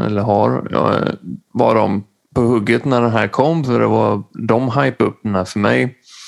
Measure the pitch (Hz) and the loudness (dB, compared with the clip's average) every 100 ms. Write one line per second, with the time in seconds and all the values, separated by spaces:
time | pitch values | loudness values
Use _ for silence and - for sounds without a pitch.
0 | 110 104 107 104 117 127 - - - - | -2 -2 0 2 2 0 -2 0 0 0
1 | - - - - _ 113 117 110 101 98 | -2 -4 -10 -14 _ 0 2 2 0 -2
2 | 104 _ _ 131 117 120 104 117 143 123 | -6 _ _ 0 2 2 0 0 0 0
3 | 117 110 101 - 143 165 131 117 110 110 | 2 0 0 0 0 0 0 0 2 2
4 | 110 104 107 - 113 113 127 123 139 - | 0 -2 -6 -8 0 0 0 0 0 0
5 | 113 - 110 95 90 107 104 123 127 - | -2 -2 -2 -2 -2 -2 0 2 -2 -6
6 | _ - | _ -20